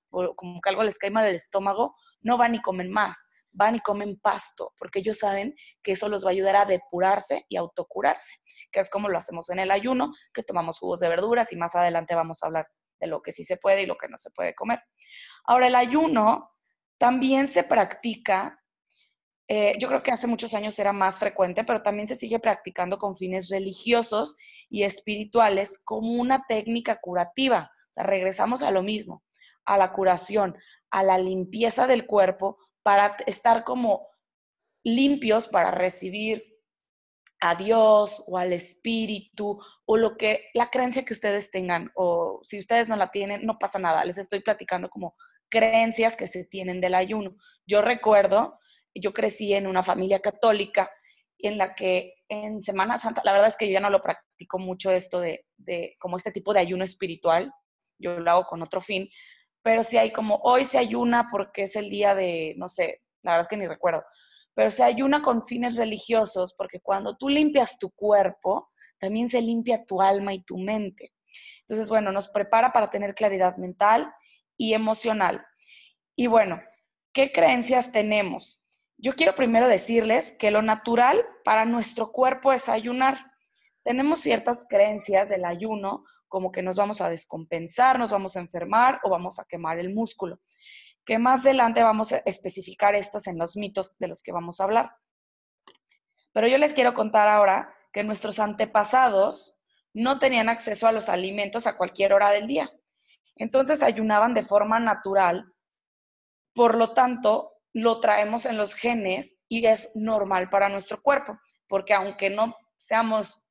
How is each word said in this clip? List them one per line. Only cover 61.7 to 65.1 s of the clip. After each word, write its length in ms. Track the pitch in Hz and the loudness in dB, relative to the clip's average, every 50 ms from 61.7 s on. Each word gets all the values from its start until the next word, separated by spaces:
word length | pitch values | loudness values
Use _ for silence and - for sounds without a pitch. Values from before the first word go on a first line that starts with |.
| - | -6
el 140 | 214 208 202 | -8 -8 -6
día 240 | 202 202 208 202 196 | -2 0 2 2 2
de, 400 | 196 185 180 170 165 160 156 - | 2 0 -2 -2 -4 -6 -8 -8
no 120 | - 180 180 | -10 -12 -8
sé, 340 | - - 170 160 - - _ _ _ _ | -4 -4 -4 -4 -4 -8 _ _ _ _
la 100 | - 175 | -2 0
verdad 100 | 170 170 | 0 0
es 60 | 170 170 | 0 -2
que 80 | 214 | -4
ni 100 | 208 190 | -8 -8
recuerdo, 380 | 165 160 - - 175 165 151 - - _ _ _ _ _ _ _ _ _ | -8 -6 -2 -2 -2 -2 -2 -6 -10 _ _ _ _ _ _ _ _ _
pero 160 | 220 220 220 | 0 0 2
se 120 | 220 247 | 2 4
ayuna 400 | 247 240 233 226 269 269 | 2 4 4 2 2 2